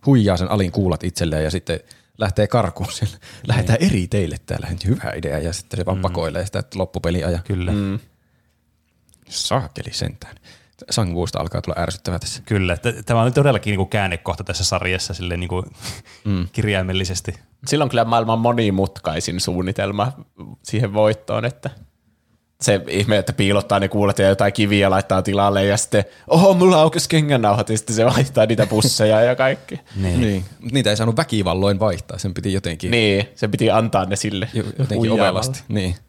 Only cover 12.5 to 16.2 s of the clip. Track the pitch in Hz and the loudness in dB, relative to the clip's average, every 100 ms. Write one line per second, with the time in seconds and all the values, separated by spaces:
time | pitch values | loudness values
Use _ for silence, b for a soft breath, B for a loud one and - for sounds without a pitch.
12.5 | 104 92 85 120 - - 117 117 135 143 | -2 0 -2 -4 -6 0 2 4 4 2
13.5 | 120 107 98 95 107 95 87 - 85 92 | 2 0 -2 0 0 -2 -4 -6 -6 -6
14.5 | 90 92 92 92 90 - 87 90 87 90 | -4 -2 -2 -2 -4 -6 -8 -6 -6 -4
15.5 | 90 - - B B B B | -6 -6 -12 B B B B